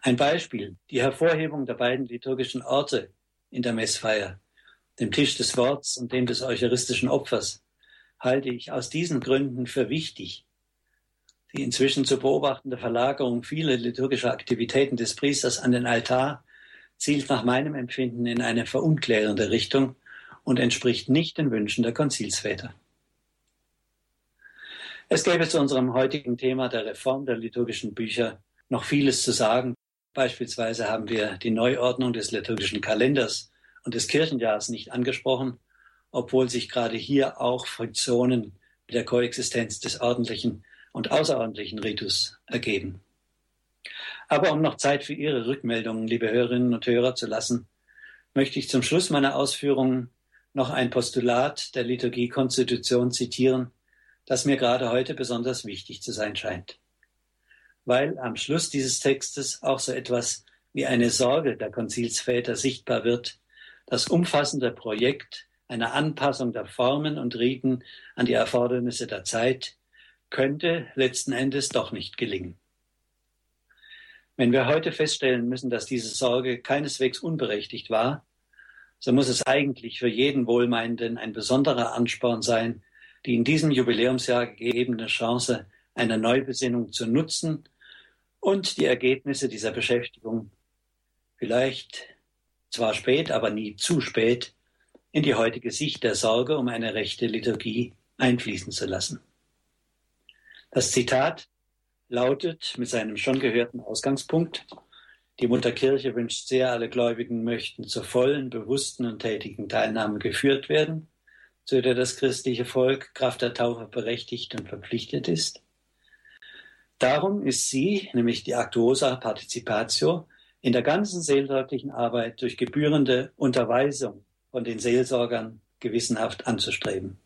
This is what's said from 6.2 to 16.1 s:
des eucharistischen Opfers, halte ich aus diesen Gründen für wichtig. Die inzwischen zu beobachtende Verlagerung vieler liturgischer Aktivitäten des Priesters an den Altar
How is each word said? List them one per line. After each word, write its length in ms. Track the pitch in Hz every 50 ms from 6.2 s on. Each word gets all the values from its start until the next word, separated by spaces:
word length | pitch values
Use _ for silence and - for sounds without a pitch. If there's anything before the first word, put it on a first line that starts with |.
| 127
des 160 | 120 120 -
eucharistischen 680 | - 131 120 - 123 117 120 123 - - 123 - - 135
Opfers, 520 | 143 139 139 - - 107 - - - - _ _ _ _ _ _ _ _ _ _ _ _
halte 300 | - 127 127 139 135 135
ich 240 | 123 120 - -
aus 180 | 143 131 120 -
diesen 300 | - 156 175 170 165 127
Gründen 480 | - 127 135 135 143 139 123 127 123 120
für 220 | - 135 120 104
wichtig. 560 | 135 160 160 - - - 95 92 - - _ _ _ _ _ _ _ _ _ _ _ _ _ _ _ _ _ _ _ _ _ _
Die 100 | - 143
inzwischen 440 | 139 123 123 - 131 139 - 147 131
zu 140 | - - -
beobachtende 580 | - 135 139 - 143 143 131 - _ 135 127 123
Verlagerung 680 | - 120 117 120 123 135 139 - 143 123 120 120 120
vieler 320 | - - 156 160 151 127
liturgischer 560 | 120 117 120 120 - 127 135 135 117 123 123
Aktivitäten 640 | - - - - 123 110 117 113 - 135 143 139 135
des 180 | 117 117 110 -
Priesters 460 | - - 143 143 - - 127 - -
an 140 | - 127 123
den 120 | 120 120
Altar 600 | 120 120 117 123 -